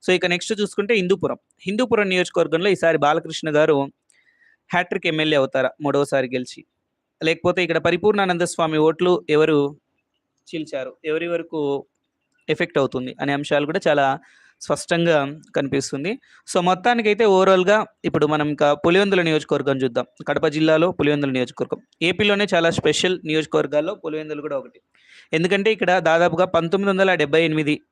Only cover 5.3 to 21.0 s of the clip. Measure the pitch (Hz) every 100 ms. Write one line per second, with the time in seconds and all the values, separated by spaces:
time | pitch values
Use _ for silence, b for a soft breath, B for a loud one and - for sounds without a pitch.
5.3 | 151 135 135 131 - 147 139 143 139 131
6.3 | 127 127 - - _ _ _ _ _ 160
7.3 | 165 180 175 175 165 160 170 208 208 196
8.3 | 175 175 - 160 156 156 160 180 180 -
9.3 | 151 156 151 143 147 _ _ _ _ _
10.3 | _ _ 170 151 143 131 - 156 156 170
11.3 | 170 165 160 147 139 - _ _ _ _
12.3 | _ - 156 170 - 135 - 127 - 139
13.3 | 143 147 147 143 165 180 147 139 135 b
14.3 | b b b - 147 - 170 170 160 139
15.3 | 156 - - 139 139 135 139 151 254 b
16.3 | b - 190 175 185 208 240 214 208 226
17.3 | 190 190 190 180 208 208 _ - 156 151
18.3 | 151 151 143 147 147 170 180 202 190 170
19.3 | 156 - 143 135 135 131 120 123 _ -
20.3 | 143 160 147 156 160 170 180